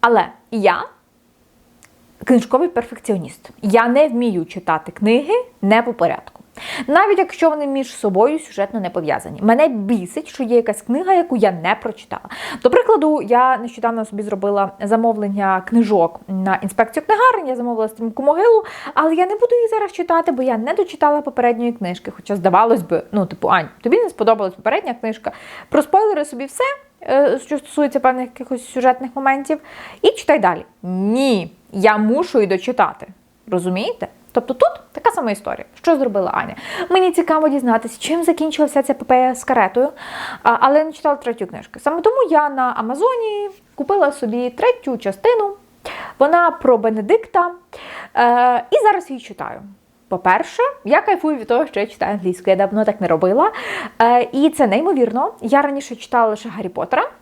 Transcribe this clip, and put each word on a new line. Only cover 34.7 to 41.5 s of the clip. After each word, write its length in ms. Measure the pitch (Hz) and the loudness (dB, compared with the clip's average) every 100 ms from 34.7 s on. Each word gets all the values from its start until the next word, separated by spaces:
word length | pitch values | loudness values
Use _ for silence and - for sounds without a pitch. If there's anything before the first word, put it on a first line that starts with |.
| - _ | 0 _
така 180 | - 453 | -2 -2
сама 200 | 453 240 | -2 -4
історія. 340 | 202 - - - | -6 -6 -10 -12
Що 220 | - - 311 | -4 0 2
зробила 340 | 262 202 180 | 2 0 -2
Аня? 200 | - - - - - 349 | -2 -6 -10 -12 -10 0
Мені 220 | 370 370 | 2 4
цікаво 360 | 349 339 311 311 | 2 0 2 2
дізнатися, 480 | 277 247 226 226 - | 2 2 0 -2 -10
чим 240 | - 330 | -4 -2
закінчилася 580 | 339 320 311 302 294 285 | 0 0 -2 0 0 0
ця 100 | 269 | -2
епопея 420 | 277 - 254 254 | -4 2 4 4
з 100 | 247 | 0
каретою. 440 | - 254 254 247 277 - - - - - | -2 0 2 2 -2 -2 -16 -12 -12 -2
А, 140 | - 233 | 0 4
але 180 | 262 294 | 4 4
я 60 | |
не 80 | 311 | 0
читала 240 | 302 302 285 | -2 -2 -2
третю 300 | - 233 | -4 -6
книжку. 340 | 185 | -8